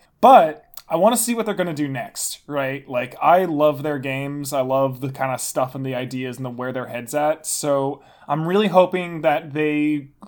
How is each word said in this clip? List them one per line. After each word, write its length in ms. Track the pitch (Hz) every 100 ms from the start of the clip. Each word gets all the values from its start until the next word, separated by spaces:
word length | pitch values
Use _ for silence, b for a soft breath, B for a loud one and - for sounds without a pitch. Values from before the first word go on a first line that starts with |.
| b -
But 420 | 240 254 160 151 _ - -
I 80 | 165
wanna 220 | 208 240
see 180 | 233 226
what 100 | 214
they're 100 | 185
gonna 180 | 175
do 160 | 147 143
next, 500 | 127 101 - - - -
right? 400 | 147 135 139 -
Like, 280 | 123 127 -
I 220 | 147 175
love 400 | 180 147 151 139
their 160 | 151 143
games. 540 | 135 135 139 143 139
I 80 | 143
love 400 | 131 135 135 127
the 100 | 135
kinda 260 | 135 131 127
stuff 380 | - 135 131 139
and 100 | 131
the 100 | 127
ideas 420 | 127 127 127 120
and 80 | 127
the, 40 |
where 220 | 120 127
their 160 | 127 117
head's 260 | 120 120
at. 320 | 147 151 156 -
So 560 | - 151 139 135 143 b b -
I'm 180 | 151 165
really 200 | 196 208
hoping 540 | 185 180 180 175 165
that 280 | 156 151 160
they, 540 | 147 151 151 151 147 135 _